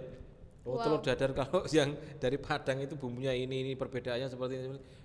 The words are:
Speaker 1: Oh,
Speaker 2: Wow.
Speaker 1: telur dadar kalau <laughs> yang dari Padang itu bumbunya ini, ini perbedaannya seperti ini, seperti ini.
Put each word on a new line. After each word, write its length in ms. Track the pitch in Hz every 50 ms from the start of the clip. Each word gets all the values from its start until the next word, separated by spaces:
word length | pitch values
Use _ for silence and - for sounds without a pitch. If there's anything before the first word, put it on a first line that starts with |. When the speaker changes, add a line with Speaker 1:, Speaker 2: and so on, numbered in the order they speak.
| - - - - - - - - - - - -
Speaker 1:
Oh, 100 | - 120
Speaker 2:
Wow. 100 | 127 117
Speaker 1:
telur 180 | 123 147 156 143
dadar 300 | - 135 123 127 135 135
kalau 280 | 131 139 127 - 180 190 - -
<laughs> 20 |
yang 220 | 147 160 139 143 147 - - - -
dari 200 | - 127 123 139
Padang 440 | 139 - - 151 143 - 135 131 135
itu 140 | 139 139 165
bumbunya 380 | 135 131 123 120 123 135 135
ini, 300 | 127 123 127 131 131 131
ini 100 | 131 135 131
perbedaannya 520 | - 131 117 127 120 113 127 120 120 135
seperti 260 | 131 127 123 127 127
ini, 100 | 131 127 127
seperti 160 | 131 139 135
ini. 80 | - - - -